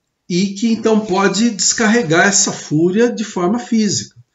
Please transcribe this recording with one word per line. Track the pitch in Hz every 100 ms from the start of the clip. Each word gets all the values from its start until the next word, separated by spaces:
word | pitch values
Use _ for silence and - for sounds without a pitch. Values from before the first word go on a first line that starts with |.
| _ _ -
e | 175 196 -
que | 226
então | 226 226 214 -
pode | 185 196 180 233
descarregar | 196 - - 214 233 175 165 196
essa | 196 -
fúria | - - 151 175 208 240
de | 208
forma | 214 190 175 240
física, | - 226 208 123 - - -